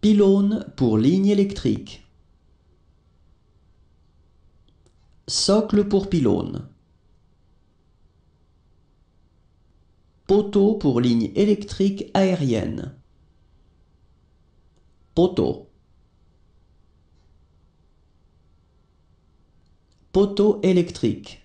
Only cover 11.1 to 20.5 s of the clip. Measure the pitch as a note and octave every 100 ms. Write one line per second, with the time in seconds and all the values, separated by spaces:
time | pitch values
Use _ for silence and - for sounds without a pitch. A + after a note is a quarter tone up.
11.1 | A#2 A2+ - G#3 G#3 - - G3 G3 -
12.1 | - F#3+ F3+ C#3 A2 F#2 - - - _
13.1 | _ _ _ _ _ _ _ _ _ _
14.1 | _ _ _ _ _ _ _ _ _ _
15.1 | - F#3 - B1+ - - _ _ _ _
16.1 | _ _ _ _ _ _ _ _ _ _
17.1 | _ _ _ _ _ _ _ _ _ _
18.1 | _ _ _ _ _ _ _ _ _ _
19.1 | _ _ _ _ _ _ _ _ _ _
20.1 | F#3+ G3+ G3+ G#3